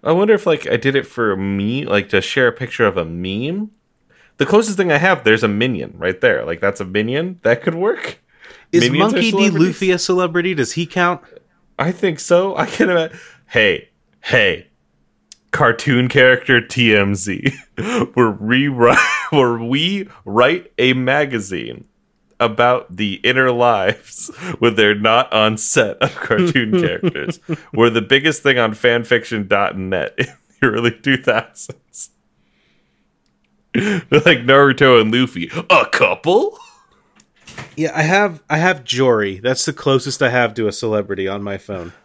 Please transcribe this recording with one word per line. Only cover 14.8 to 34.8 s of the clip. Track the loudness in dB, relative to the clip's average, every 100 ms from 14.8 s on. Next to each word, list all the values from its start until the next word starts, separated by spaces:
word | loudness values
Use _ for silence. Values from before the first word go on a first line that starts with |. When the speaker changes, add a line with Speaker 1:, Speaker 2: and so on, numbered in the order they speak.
| _ _ _ _ _ -20 _
Speaker 1:
cartoon | 0 0 0 0 0 2
character | 4 6 4 2 0 0
T | 0 2 4
M | 2
Z. | -2 -6 -4 -6 -6 -18 -10
<laughs> | -4 -2 -2 0
We're | 0
rewrite, | 0 -2 0 0 2 4 4 2 -4
<laughs> | -2
we're, | 2 2 0
we | -2 -2 -2 -4 -8 -16
write | -4 2 2 2 -6 -2
a | 0
magazine | 0 0 0 -2 -4 -6 -10 -10 -14 -20 _ _ _ _ _
about | -2 2 2 2 -4 -6
the | -4 -2
inner | -2 0 2
lives | 2 2 2 0 -2 -8 -14 -14
<laughs> | -12 -12 0
when | 0
they're | 4 2 4
not | 2 2 2
on | 0 0 0
set | -2 0 0 0
of | -4 -4
cartoon | -2 0 2 0 0
Speaker 2:
<laughs> | 0
Speaker 1:
characters. | -2 -2 -4 -4 -8 -10 -10 -10 -8
We're | 2 2
the | 2
biggest | 0 0 2 0
thing | 0 2
on | 0
fanfiction | 0 0 0 0 -2 0 -6 -2
dot | 0 0 -4
net | -4 -4 -4
<laughs> | -4
in | -6 -6 _ _
the | -2
early | 0 -2 -2
two | -8 -6
thousands. | -2 -2 -4 -18 -20 -20 _ -20 -20
<laughs> | _ _ _ _ _ _ _ _ _ _ _ _ _ _ _ _
Like | -4 -2 -2 2 2 4 2
Naruto | 4 4 4 4